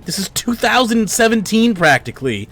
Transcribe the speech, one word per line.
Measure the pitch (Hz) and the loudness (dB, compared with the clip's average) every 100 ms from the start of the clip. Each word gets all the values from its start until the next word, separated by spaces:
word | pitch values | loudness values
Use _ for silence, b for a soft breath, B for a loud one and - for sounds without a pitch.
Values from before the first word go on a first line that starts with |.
This | - 175 | -8 -8
is | 190 | -6
two | - - | -6 -6
thousand | 240 226 226 254 226 208 | -2 0 2 2 0 0
seventeen | - 226 226 190 220 233 | 0 2 0 0 2 2
practically. | 196 165 131 127 - 135 107 101 | 2 2 2 0 -6 -4 -4 -6